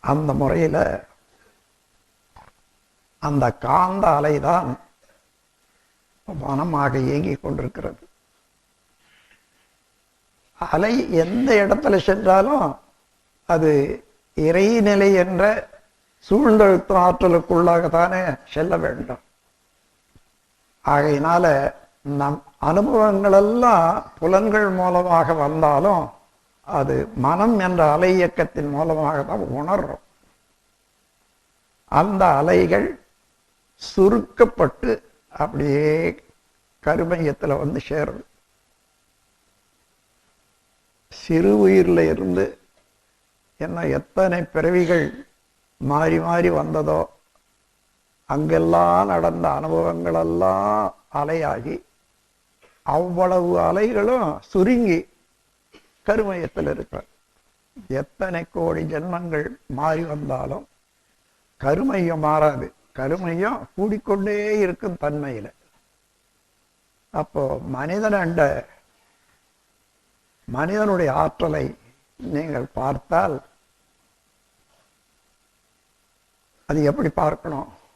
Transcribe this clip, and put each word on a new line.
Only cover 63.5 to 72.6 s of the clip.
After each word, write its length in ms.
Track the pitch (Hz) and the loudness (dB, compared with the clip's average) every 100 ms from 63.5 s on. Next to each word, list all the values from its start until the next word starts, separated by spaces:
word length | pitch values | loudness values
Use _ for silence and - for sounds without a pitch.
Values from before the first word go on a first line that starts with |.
| 233 - - | -6 -12 -6
கூடிக்கொண்டே 600 | 202 214 - 202 196 208 208 214 | -4 -4 -4 -4 -2 -4 -2 0
இருக்கும் 440 | 190 - 220 175 | -2 -2 -8 -6
தன்மையில. 460 | 147 147 143 117 101 _ _ _ _ _ _ _ _ _ _ _ _ _ _ _ _ | -6 -6 -8 -10 -14 _ _ _ _ _ _ _ _ _ _ _ _ _ _ _ _
அப்போ 300 | - 151 151 135 135 120 | -8 -8 -6 -4 -6 -8
மனிதன் 500 | 131 147 190 214 202 | -8 -6 -4 -2 -2
அண்ட 180 | 170 170 143 - - _ _ _ _ _ _ _ _ _ _ _ _ _ _ _ _ _ - | -2 0 0 0 -10 _ _ _ _ _ _ _ _ _ _ _ _ _ _ _ _ _ -12
மனிதனுடைய 600 | 123 160 208 214 185 156 | -6 -4 -2 -2 0 0
ஆற்றலை 520 | 139 156 - 170 151 139 - _ _ _ _ | 0 -2 -2 -4 -4 -6 -10 _ _ _ _
நீங்கள் 520 | - 143 160 139 | -8 -8 -6 -8